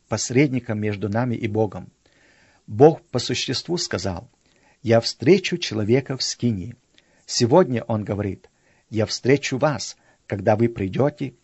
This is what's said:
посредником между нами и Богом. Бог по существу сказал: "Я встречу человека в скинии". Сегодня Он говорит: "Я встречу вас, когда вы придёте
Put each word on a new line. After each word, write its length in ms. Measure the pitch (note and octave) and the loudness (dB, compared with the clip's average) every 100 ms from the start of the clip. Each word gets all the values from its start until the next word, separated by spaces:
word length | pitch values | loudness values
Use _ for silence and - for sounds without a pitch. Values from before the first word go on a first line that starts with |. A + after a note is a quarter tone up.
| - | -6
посредником 720 | A2 - B2 D3 B2+ A#2 G#2+ | -6 0 2 2 0 -4 -4
между 280 | G#2 G2+ G#2 | -4 -4 -4
нами 280 | A2 B2 A2+ | -2 -2 -4
и 120 | A2+ | -4
Богом. 440 | G#2+ G#2+ F#2 F#2 _ _ _ _ _ _ _ - | -2 -2 -4 -16 _ _ _ _ _ _ _ -6
Бог 380 | G#2+ D3+ D3+ | 6 6 6
по 160 | _ B2 | _ -6
существу 580 | - B2 - B2 - E3+ | -4 -4 -4 -6 -4 -6
сказал: 500 | - G2 F#2+ F2+ B2 _ _ _ _ _ | -4 -4 -4 -8 -12 _ _ _ _ _
"Я 180 | A2 A2+ | 2 2
встречу 560 | - - A#2+ G3 - E3+ | 2 0 4 4 2 -6
человека 600 | - G#2+ G#2 C3 C#3 C3+ | -4 -4 0 0 0 -6
в 60 | |
скинии". 520 | - - A#2+ G2 A2 - _ _ _ _ - | -8 -4 -2 -2 -8 -14 _ _ _ _ -10
Сегодня 560 | - A#2 E3 C3+ A#2 | -2 4 4 4 -2
Он 200 | - A2 | -4 -4
говорит: 460 | G2+ G2+ G2+ F#2 _ _ _ _ _ | -4 -4 -6 -8 _ _ _ _ _
"Я 160 | G#2+ G#2+ | -4 -2
встречу 540 | - A#2+ C#3 - C3 | 0 2 2 0 -2
вас, 380 | D3+ B2+ - - _ _ - | -2 -2 -8 -16 _ _ -8
когда 300 | G2+ G2 G#2+ | -2 2 4
вы 120 | A#2 | 2
придёте 680 | A#2 F#2+ F#2+ C#3+ D3 C3+ - | 0 -4 0 -2 -2 -10 -12